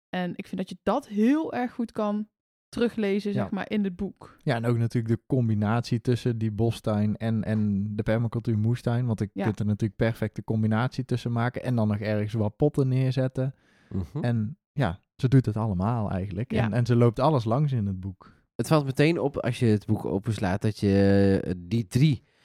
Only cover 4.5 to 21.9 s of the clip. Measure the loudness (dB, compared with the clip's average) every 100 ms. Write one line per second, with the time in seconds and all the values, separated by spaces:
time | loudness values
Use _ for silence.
4.5 | 0 0 0 0 -2 0 -2 0 0 2
5.5 | 2 2 0 0 -2 0 0 0 -2 -2
6.5 | 0 0 0 -2 0 0 0 -2 -2 0
7.5 | 0 0 0 -2 -4 0 0 0 -2 -2
8.5 | 0 0 0 -2 -2 0 -2 -4 -2 -2
9.5 | 0 -2 0 -2 0 -2 0 -6 -6 -4
10.5 | 0 2 0 -2 -4 -4 -4 -2 -2 -2
11.5 | -4 -2 0 0 0 -2 -2 -2 -2 -2
12.5 | 0 0 2 0 0 0 0 -2 -2 -4
13.5 | -6 _ _ _ -8 -6 -4 -2 0 -2
14.5 | -8 _ -2 -2 -2 _ -4 4 4 4
15.5 | -2 -2 0 0 -2 -2 -4 -4 -6 -4
16.5 | -2 0 0 2 4 4 4 2 2 0
17.5 | 0 0 0 -2 -4 -8 -12 -20 _ _
18.5 | -8 2 2 2 2 2 2 -2 -2 -4
19.5 | 0 2 2 2 -2 0 -2 -2 -2 -2
20.5 | 0 -2 0 2 4 6 6 4 2 0
21.5 | -6 -2 -4 0